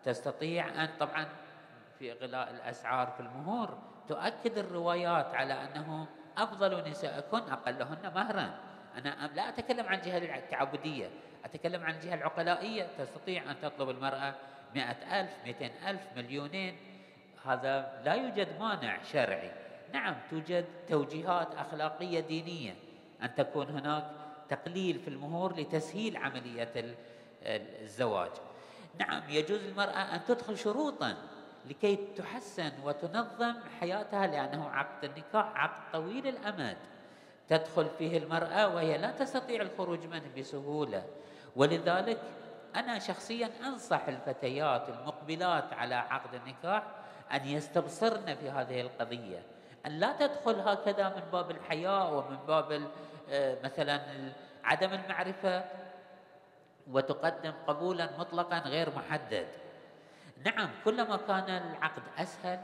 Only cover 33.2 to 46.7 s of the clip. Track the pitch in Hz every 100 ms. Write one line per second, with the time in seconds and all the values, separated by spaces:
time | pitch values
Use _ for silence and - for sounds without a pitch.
33.2 | 226 - 233 233 - - 175 233 - 202
34.2 | 190 147 139 143 147 131 139 - 147 143
35.2 | 156 214 208 143 156 - - 165 160 240
36.2 | 277 247 202 196 127 90 - - - -
37.2 | - - - 160 160 - 156 - 160 165
38.2 | 156 165 165 175 214 170 160 147 208 254
39.2 | 269 262 262 233 190 - 180 165 165 165
40.2 | 143 131 131 143 143 151 143 98 90 -
41.2 | - - - 123 139 170 170 180 208 226
42.2 | - - - - - 196 247 226 - 180
43.2 | - 233 226 220 254 254 - 156 - 131
44.2 | - 131 131 135 151 123 - 117 135 -
45.2 | 151 160 180 165 - 110 120 123 123 131
46.2 | 131 123 127 135 165